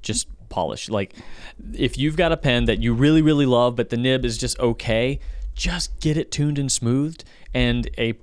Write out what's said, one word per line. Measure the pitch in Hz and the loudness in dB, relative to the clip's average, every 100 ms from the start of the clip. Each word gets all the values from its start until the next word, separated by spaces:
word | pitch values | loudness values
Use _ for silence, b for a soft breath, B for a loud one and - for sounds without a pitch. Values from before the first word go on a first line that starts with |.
just | - 117 - - - | -4 -4 -6 -12 -10
polished. | - 82 - - | -4 -4 -6 -4
Like, | 104 98 - B B B B - | -2 -2 -8 B B B B -12
if | - 139 - | -2 -2 0
you've | 143 156 | -2 2
got | 170 | 0
a | 165 | 2
pen | 143 120 117 | 2 2 2
that | 107 | 2
you | 113 | 2
really, | 117 143 156 | 4 6 6
really | 151 147 139 | 6 4 4
love, | 123 123 123 | 4 4 2
but | 120 | -2
the | 117 | 0
nib | 127 131 | 0 0
is | 123 113 | 0 -2
just | 127 - | -4 0
okay, | 123 113 - 113 123 143 B B B | 0 0 -2 0 0 -2 B B B
just | - - 175 - - | -4 -2 -2 -6 -4
get | 156 151 | -2 0
it | - | -2
tuned | - 147 143 | -2 0 0
and | 135 | -2
smoothed, | - 117 127 151 165 - b b | 0 2 2 0 -6 -18 b b
and | 127 123 120 117 - | 0 2 2 -2 -2
a | 113 113 | -2 -2